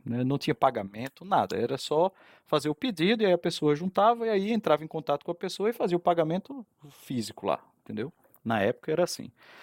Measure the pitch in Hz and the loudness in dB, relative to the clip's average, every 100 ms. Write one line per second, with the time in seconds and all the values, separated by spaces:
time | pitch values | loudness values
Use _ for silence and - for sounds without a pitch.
0 | 117 117 131 139 - 143 135 117 98 107 | -6 -2 -2 -2 -2 0 0 0 -6 -10
1 | 131 - 185 175 98 90 120 135 - 147 | -12 -10 0 2 2 0 -2 -4 -2 0
2 | 185 - - - - 151 147 147 262 180 | 0 -2 -20 -20 -2 0 0 -4 -4 0
3 | 175 226 208 180 175 - 151 147 185 190 | 2 2 2 2 0 0 0 0 0 2
4 | 214 233 226 202 202 226 170 151 160 160 | 4 4 0 0 2 0 2 2 0 -6
5 | - 143 - 170 185 - 208 240 208 175 | -2 -2 -2 -6 -6 -4 -4 -2 0 2
6 | 180 170 156 180 - 277 220 _ 147 - | 2 2 2 0 -6 -14 -16 _ -20 -18
7 | - 127 104 - 98 71 - _ - 107 | -8 -6 -6 -4 -2 -2 -4 _ -10 -8
8 | 135 - _ _ 110 113 101 - - 156 | -8 -10 _ _ -2 0 0 0 -2 0
9 | 180 - - - - - | 0 -4 -14 -18 -20 -20